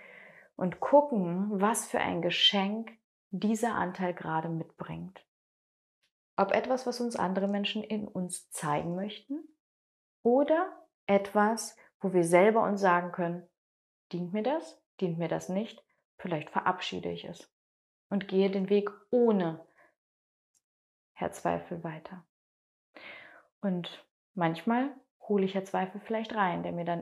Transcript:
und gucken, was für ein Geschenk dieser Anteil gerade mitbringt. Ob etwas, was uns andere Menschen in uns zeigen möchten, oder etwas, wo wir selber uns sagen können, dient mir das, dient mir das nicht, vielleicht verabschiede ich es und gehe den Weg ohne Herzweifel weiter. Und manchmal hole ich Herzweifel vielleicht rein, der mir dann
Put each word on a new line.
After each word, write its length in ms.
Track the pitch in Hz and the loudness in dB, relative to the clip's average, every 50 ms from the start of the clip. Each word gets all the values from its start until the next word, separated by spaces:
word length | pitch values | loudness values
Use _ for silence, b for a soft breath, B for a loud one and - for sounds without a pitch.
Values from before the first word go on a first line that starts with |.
| B B B B B B B B B B B | B B B B B B B B B B B
und 240 | - 185 180 - - | -6 -4 -4 -4 -4
gucken, 720 | - - - 294 294 294 247 208 180 170 175 185 202 208 214 190 | 0 6 6 6 6 6 0 0 0 0 -2 -2 -2 -2 0 0
was 260 | 196 214 226 - - - | 2 2 2 0 -4 -4
für 120 | - - | -2 -2
ein 220 | - 180 180 170 | 0 0 -2 -2
Geschenk 760 | 165 175 170 - - - - 202 190 202 214 220 226 - - _ _ _ _ _ _ _ | -2 -2 0 4 4 4 4 4 0 0 -2 -6 -8 -10 -16 _ _ _ _ _ _ _
dieser 440 | 196 185 - 208 220 208 226 226 214 | -6 -2 0 0 0 0 0 -2 0
Anteil 380 | - 180 180 180 - 185 180 175 | -2 -2 -2 -2 -4 -4 -4 -4
gerade 360 | - - 160 160 160 165 165 | -4 -4 -2 -2 -2 -2 -2
mitbringt. 760 | 165 160 160 - _ _ 165 160 160 165 170 185 190 - _ _ _ _ _ _ _ _ _ _ _ _ _ _ _ _ _ _ _ _ _ _ _ | -4 -6 -6 -8 _ _ -12 -10 -10 -10 -12 -14 -16 -20 _ _ _ _ _ _ _ _ _ _ _ _ _ _ _ _ _ _ _ _ _ _ _
Ob 160 | - 196 196 | 0 2 2
etwas, 360 | - 214 233 247 262 254 - 240 | 2 0 2 0 -2 -2 -2 -6
was 140 | 233 - | -4 -4
uns 140 | 240 240 233 | -4 -4 -2
andere 320 | - - 180 185 196 196 196 | -2 -2 0 0 0 -2 -2
Menschen 360 | 202 202 202 202 - 214 214 | -2 -2 -4 -4 -6 -6 -6
in 240 | - 226 214 214 - | -6 -6 -6 -6 -6
uns 420 | - 185 180 175 - - - _ | -6 -6 -6 -6 -8 -12 -14 _
zeigen 440 | - - - 151 147 156 165 170 175 | -12 -8 -4 -2 -2 -2 -2 -4 -4
möchten, 480 | 185 196 208 - - - _ 277 320 320 - _ _ _ _ _ _ _ _ _ _ _ _ _ _ _ | -6 -6 -8 -10 -12 -12 _ -10 -10 -10 -14 _ _ _ _ _ _ _ _ _ _ _ _ _ _ _
oder 480 | 226 247 269 285 285 311 330 370 370 - - - _ _ _ _ | 4 6 6 6 4 4 2 2 -2 -6 -14 -20 _ _ _ _
etwas, 720 | - 202 196 196 - - 208 208 214 233 233 - - - b b b b _ | 2 4 4 4 2 2 2 4 4 2 -2 -6 -10 -12 b b b b _
wo 140 | - 190 175 | -4 2 4
wir 100 | 180 170 | 4 4
selber 400 | 165 170 175 190 220 214 226 - | 8 8 8 8 8 6 4 2
uns 160 | 190 202 196 | 2 0 2
sagen 320 | 196 185 175 175 175 180 | 4 4 4 4 2 -2
können, 360 | - - 175 170 175 175 - _ _ _ _ _ _ _ _ _ _ _ _ _ | -4 -4 -2 -2 -4 -6 -10 _ _ _ _ _ _ _ _ _ _ _ _ _
dient 220 | - 170 175 170 180 | -6 -6 -6 -4 -4
mir 100 | 214 214 | -2 -2
das, 380 | 247 294 330 - - - _ _ _ _ - | 0 -2 -2 -4 -8 -16 _ _ _ _ -4
dient 160 | 190 180 165 170 | -4 -2 -2 -2
mir 100 | 170 160 | -2 -2
das 220 | 165 160 - - | -2 -4 -2 -2
nicht, 340 | 180 196 226 - - - _ _ _ _ _ _ _ _ | -4 -4 -4 -4 -10 -18 _ _ _ _ _ _ _ _
vielleicht 320 | - 185 170 151 147 - | -6 -4 -4 -4 -6 -2
verabschiede 600 | - - - 190 180 185 - - 196 180 170 175 | -4 0 0 0 -2 -2 -4 -8 -8 -6 -6 -6
ich 140 | 170 170 - | -8 -8 -10
es 280 | - 170 - - _ _ _ _ _ _ _ _ _ _ _ _ _ | -12 -14 -16 -18 _ _ _ _ _ _ _ _ _ _ _ _ _
und 180 | 196 196 180 - | -4 -4 -4 0
gehe 220 | 185 190 196 196 | 2 2 4 4
den 200 | 196 202 190 190 | 2 0 0 2
Weg 200 | 202 208 202 - - - _ _ | 2 2 2 0 -6 -12 _ _
ohne 540 | - 247 240 233 214 190 175 165 160 156 b b b b b b b b _ _ _ _ _ _ _ _ _ _ _ _ _ _ _ _ _ _ _ _ _ _ _ | 4 4 6 6 6 4 2 0 -2 -6 b b b b b b b b _ _ _ _ _ _ _ _ _ _ _ _ _ _ _ _ _ _ _ _ _ _ _
Herzweifel 680 | - 180 170 - - - 170 170 170 175 - 180 170 165 | -6 -6 -6 -6 -4 -4 -2 -2 -2 -4 -8 -12 -10 -10
weiter. 400 | 165 156 156 - - 185 180 - _ _ _ _ _ _ _ _ _ _ _ _ _ B B B B B B B B B B B B B _ | -10 -10 -12 -14 -16 -18 -18 -20 _ _ _ _ _ _ _ _ _ _ _ _ _ B B B B B B B B B B B B B _
Und 460 | - 196 185 175 170 - - - - _ _ _ _ _ _ | -4 -2 -2 -2 -4 -8 -12 -16 -20 _ _ _ _ _ _
manchmal 560 | 185 170 160 165 - - 226 233 240 262 277 - - _ _ _ _ - - | 0 0 0 0 -2 -2 0 0 0 0 -2 -6 -10 _ _ _ _ -4 0
hole 180 | 208 202 190 | 2 2 2
ich 100 | 190 190 | 2 0
Herzweifel 460 | 196 190 - - 185 185 185 190 202 | -4 -4 -2 -2 -2 -2 -4 -6 -12
vielleicht 340 | - - 220 220 220 220 226 | -8 -6 -4 -4 -4 -4 -2
rein, 280 | 214 196 180 170 170 170 | 0 0 0 0 -2 -4
der 80 | 175 | -4
mir 140 | 175 175 170 | -4 -4 -4
dann 160 | 170 170 170 | -2 -4 -4